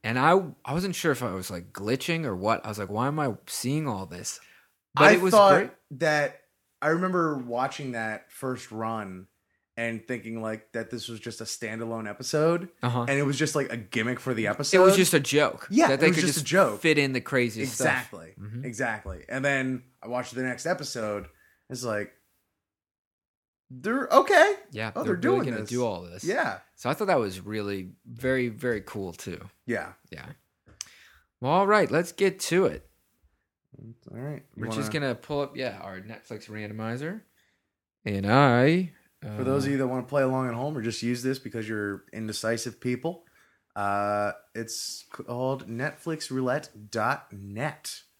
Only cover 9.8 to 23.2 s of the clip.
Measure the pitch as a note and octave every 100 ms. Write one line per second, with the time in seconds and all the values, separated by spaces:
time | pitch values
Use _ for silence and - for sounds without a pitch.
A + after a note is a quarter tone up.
9.8 | A#2 A2+ - B2 A2 A2+ A2 A2 _ A#2
10.8 | A2+ A#2+ - A2+ A#2 A2+ A2 - A2 A2
11.8 | A2+ A2+ G#2+ G#2 B2+ D#3 D#3+ E3+ F3+ _
12.8 | B2 A#2+ A#2+ C#3 C#3 C3+ D3+ D3+ C3+ A#2
13.8 | G#2 A#2+ A2+ B2 - A2+ G#2 G#2+ D3 F#3+
14.8 | F#3 F#3+ F3+ E3 C3+ C#3+ D3 - - G#3+
15.8 | E4 C3+ D#3+ E3 F3 C#3+ C3 F3 D#3 G2+
16.8 | D#3+ D3+ C#3 B2+ - C3 A#2+ G#2+ C3 A2+
17.8 | D3 C3 A#2+ F#2+ E2 - G2+ A#2 C3+ A2
18.8 | B2 G#2+ G2 F2+ - C3 C#3 C#3 C3 B2+
19.8 | B2 _ A2+ B2 B2 A#2+ B2+ A#2+ E3 F3+
20.8 | C#3+ B2 A2 G#2 F#2+ _ _ _ _ B2+
21.8 | B2 G#2 G#2 _ _ _ _ _ _ _
22.8 | _ _ _ _